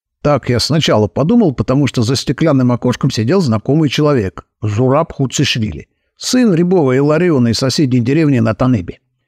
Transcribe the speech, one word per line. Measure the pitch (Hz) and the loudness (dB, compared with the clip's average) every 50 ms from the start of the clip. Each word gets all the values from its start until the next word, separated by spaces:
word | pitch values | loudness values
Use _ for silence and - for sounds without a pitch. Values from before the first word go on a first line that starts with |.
| _ _ _ _ - | _ _ _ _ -2
Так | 147 147 131 - - | 0 0 0 0 -2
я | 123 113 | -2 -2
сначала | - - 151 170 143 - 151 107 107 101 | -2 0 -2 -2 0 0 2 2 0 0
подумал, | - - 131 160 240 240 226 165 123 | 0 -2 0 2 2 2 2 2 0
потому | - - - 127 139 143 | -2 -2 0 0 0 0
что | 123 - - 117 | 0 0 -2 -2
за | 104 135 | 0 -2
стеклянным | 120 - - 135 - 156 165 147 131 127 123 123 | -2 -4 -4 -4 0 0 2 2 2 2 2 0
окошком | 117 - 123 117 - - 139 | 0 -2 -2 -2 -2 -2 -4
сидел | - - 107 113 170 196 | -2 -2 -2 0 0 0
знакомый | 180 127 110 110 - - 135 160 160 139 | 0 0 -2 -2 -2 0 0 0 0 0
человек — | - - 151 147 147 127 101 92 - - - _ _ _ - | 0 0 0 0 0 0 -2 -4 -6 -10 -16 _ _ _ -6
Зураб | 107 101 107 131 127 131 147 165 - - | -4 -2 0 0 2 2 0 0 -2 -4
Хуцишвили, | - 139 123 - - 147 - - 117 107 107 - 69 - - _ _ _ _ _ | -4 -4 -4 -2 -2 -2 -2 -2 -4 -4 -6 -8 -10 -16 -20 _ _ _ _ _
сын | _ - - - 254 247 226 175 | _ -6 -2 0 2 2 2 2
Рябова | 156 175 175 185 185 151 131 127 | 2 2 2 2 2 2 2 2
Илариона | 131 143 147 151 160 180 180 160 131 120 117 | 2 2 2 2 2 2 2 2 2 2 0
из | 110 - | 0 0
соседней | 135 131 - - 160 127 123 127 | -2 -2 0 0 0 0 0 0
деревни | 117 120 143 170 165 147 139 123 | 0 0 0 2 2 2 2 2
на | 113 113 107 | 0 0 0
Таныбе. | - 127 127 127 107 87 - - - _ _ _ _ _ | 0 0 0 0 0 -2 -6 -12 -16 _ _ _ _ _